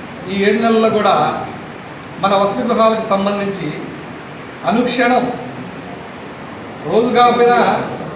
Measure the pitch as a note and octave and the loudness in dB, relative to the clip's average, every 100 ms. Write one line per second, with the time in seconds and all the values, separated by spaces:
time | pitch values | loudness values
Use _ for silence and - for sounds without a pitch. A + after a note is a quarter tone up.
0 | - - F#3 G3 G3+ A3+ A3+ A3 A3 G#3 | -12 -12 -4 0 2 4 4 4 4 4
1 | - D3+ C3 - - - - - - - | 2 2 2 -2 -8 -10 -12 -14 -14 -14
2 | - - G3 G3 G3+ B3 A3+ A3 A3 G3+ | -14 -2 2 2 2 0 0 2 4 2
3 | - G3 G3+ G3+ G3 F3+ D3+ D3 - - | 0 0 0 -2 -2 -4 -6 -6 -10 -10
4 | - - - - - - D#3+ A3+ B3 - | -12 -14 -14 -14 -14 -6 0 2 2 2
5 | B3 B3 - - - - - - - - | 4 4 2 -2 -8 -10 -12 -12 -12 -12
6 | - - - - - - - - D3 G#3 | -14 -14 -14 -14 -14 -14 -12 -10 0 2
7 | B3 - A#3+ A#3+ A#3+ A#3+ - C#3+ - - | 4 6 6 6 6 6 4 0 -2 -8
8 | - | -10